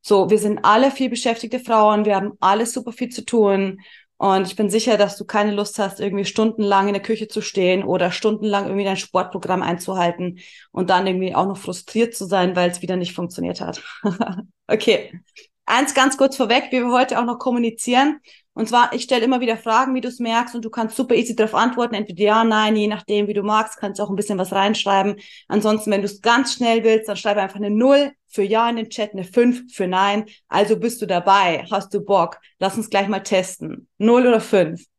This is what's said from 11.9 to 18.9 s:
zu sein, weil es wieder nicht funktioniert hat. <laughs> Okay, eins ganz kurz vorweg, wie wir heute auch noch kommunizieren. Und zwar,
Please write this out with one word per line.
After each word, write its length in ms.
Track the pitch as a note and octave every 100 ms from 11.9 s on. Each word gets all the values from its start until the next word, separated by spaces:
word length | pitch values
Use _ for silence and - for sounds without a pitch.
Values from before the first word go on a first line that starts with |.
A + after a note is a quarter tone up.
| A3 A#3
zu 100 | A#3
sein, 320 | F#3+ G3 F3+ F3+
weil 140 | F3
es 100 | F3
wieder 160 | F3 F#3
nicht 160 | F3
funktioniert 480 | - F3 - F3 F3
hat. 220 | - - - -
<laughs> 400 | G#3 F3+ - F3+ - _ -
Okay, 520 | A3 - G3 - F3 _ - - _ -
eins 260 | A#3 C#4+
ganz 240 | C#4+ C4+ C4+
kurz 180 | C4+
vorweg, 340 | C4+ A3+ B3 -
wie 100 | B3+
wir 120 | A#3+
heute 280 | B3 C4 A3+
auch 40 |
noch 140 | A#3+ A#3+
kommunizieren. 800 | C4 A#3+ A#3 A3+ - A#3+ C#4+ D4+ _ _ _
Und 180 | - A3
zwar, 240 | A#3+ A#3